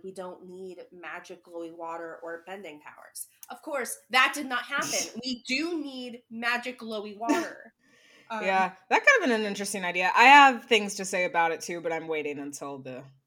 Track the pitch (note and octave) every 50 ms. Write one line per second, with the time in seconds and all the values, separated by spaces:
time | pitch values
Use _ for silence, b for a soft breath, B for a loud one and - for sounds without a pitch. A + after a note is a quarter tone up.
0 | F3+ F#3+ F#3 F#3 F3+ F3+ F#3 - F#3 F#3 F3+ F#3 F#3+ F#3 F3 F3 - - F3+ F3+
1 | E3+ D3+ D#3+ F3+ F3 - F3+ F3 _ F3 E3+ E3+ E3+ E3 E3 E3+ E3 E3 E3 E3+
2 | E3+ E3 D#3+ - E3 E3 E3 E3 - F#3 F#3+ G3+ G3 D#3 D3+ D3 - C3+ - -
3 | - - - - - _ B B B B B3+ - - D#4 D4 C4 A3+ A3+ - -
4 | _ - A3 C4 C4 C4+ C#4 C#4+ D4+ C4 B3 A#3+ - - C4+ D4 D#4+ - G#3 G3
5 | - - - A3+ B3 C4 B3 - - - B3+ C#4 D#4+ F4 F4+ D#4 C#4 C#4 C4 B3+
6 | B3 B3 A#3 B3 _ - A3+ A3+ A#3 A#3+ A#3+ A#3 A#3+ B3+ B3 - A#3 A3 A3 G#3+
7 | G3+ G#3+ G3+ G3+ A3+ A#3 D4 F4 D#4 C4+ - - - A3+ _ _ b b b b
8 | b b b b b b A3+ G#3+ F#3+ F#3+ F#3+ F#3+ F#3 F3+ - - _ - A#3+ -
9 | - D5 C#5 A#4 F4+ C4 A3+ G#3+ G#3+ G3+ G3+ G3 G3 G3 - G3 F#3 F3 F3 F3+
10 | F#3 F3+ - G3+ A#3+ C4 C#4+ C#4+ C#4 C4+ B3 A3+ - - A#3 G#3 G#3 G3 F#3+ -
11 | F#3+ F#3 G3 F3+ F3+ F3 F3 E3+ E3+ E3 E3 - - - E3+ E3+ E3 E3 E3 D#3+
12 | E3 D#3+ D#3+ D3+ D3 D3 C#3+ C#3+ C#3+ C#3+ C#3 - D3 C#3 C#3+ C3 C3 C3 B2+ B2
13 | C3 - - _ _